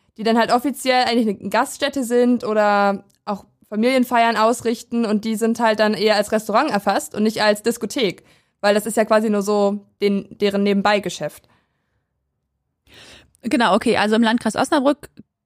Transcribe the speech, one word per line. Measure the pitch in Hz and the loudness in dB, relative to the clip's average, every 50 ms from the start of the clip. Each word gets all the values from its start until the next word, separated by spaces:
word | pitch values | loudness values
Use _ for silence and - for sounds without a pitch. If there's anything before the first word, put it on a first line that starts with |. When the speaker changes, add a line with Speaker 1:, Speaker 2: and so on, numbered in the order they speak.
| _ _ _ - | _ _ _ -6
Speaker 1:
die | 214 | -2
dann | 226 226 233 | 0 2 2
halt | 226 - 233 | 2 2 2
offiziell | 240 240 294 240 - - 262 254 254 247 | 0 0 -2 -6 -4 -2 0 0 2 2
eigentlich | 220 233 240 226 214 196 - | 2 0 0 0 0 -2 -6
eine | - 196 | -6 -4
Gaststätte | 190 220 254 - - - 294 285 285 277 254 | -2 -2 -2 -2 -4 -6 -6 -4 -4 -4 -4
sind | 220 240 240 247 247 247 233 - | 0 0 2 2 2 2 0 -2
oder | 220 214 214 208 208 202 202 202 202 202 190 - _ _ _ - | -2 0 2 2 2 2 2 2 0 0 -2 -8 _ _ _ -10
auch | - 208 196 - _ _ _ _ - | -10 -10 -10 -10 _ _ _ _ -8
Familienfeiern | 214 208 220 247 269 262 247 - 247 233 233 233 226 208 | -4 0 0 2 2 2 2 2 2 2 2 2 2 2
ausrichten | 220 226 247 - - 226 240 - - - 233 233 233 | 2 2 0 0 -2 -4 -4 -4 -6 -6 -4 -2 -2
und | 202 214 208 214 | 0 -2 -2 -2
die | 226 220 | -4 -4
sind | 208 226 226 226 226 | -2 -2 -2 0 0
halt | 240 220 214 220 | 0 0 2 2
dann | 214 214 214 | 2 0 0
eher | - 208 214 214 | 0 0 2 2
als | 208 208 - | 2 0 0
Restaurant | 220 220 220 - 202 226 294 - | -2 -4 -2 0 0 0 0 0
erfasst | - 202 - 202 196 269 - - - | -2 -2 0 0 -2 -2 -4 -6 -4
und | - 214 | -2 -2
nicht | 220 214 - 214 | -2 0 0 0
als | 214 208 208 | 0 0 0
Diskothek, | - 233 247 - - 214 - 294 240 185 - - - _ _ _ _ _ _ _ | 0 -4 -4 -4 -4 -8 -4 -2 -2 -2 -4 -6 -12 _ _ _ _ _ _ _
weil | - 208 208 | 0 2 2
das | 208 208 226 | 2 0 -2
ist | 208 240 | -2 0
ja | 214 | 0
quasi | - 220 214 220 226 | 2 2 2 2 2
nur | 208 208 196 | 0 0 0
so | 202 208 208 202 202 202 208 202 _ _ - | 0 0 2 2 0 0 -4 -8 _ _ -2
den, | 202 202 202 196 - - - - | -2 0 0 -2 -4 -8 -6 -2
deren | 202 202 196 202 202 | -2 0 0 0 0
Nebenbeigeschäft. | 202 202 202 190 208 208 208 202 180 - - 151 151 - - _ _ _ _ _ _ _ _ _ _ _ _ _ _ _ _ _ _ _ _ _ _ _ _ _ _ _ _ _ _ - - - - - - _ _ _ _ | 2 2 2 2 2 0 0 -2 -4 -8 -8 -10 -10 -10 -12 _ _ _ _ _ _ _ _ _ _ _ _ _ _ _ _ _ _ _ _ _ _ _ _ _ _ _ _ _ _ -20 -20 -20 -20 -20 -20 _ _ _ _
Speaker 2:
Genau, | - 226 302 254 233 185 185 | -8 -4 0 2 2 4 2
okay, | 226 - 247 202 - | 2 2 2 0 2
also | 202 214 220 | 2 2 2
im | 220 233 | 2 2
Landkreis | 220 226 240 - 220 - | 2 2 0 -2 -2 -2
Osnabrück | - 262 - - 294 254 285 285 - - - _ - - _ _ _ _ | -2 -2 0 0 0 2 2 0 -2 -4 -20 _ -20 -20 _ _ _ _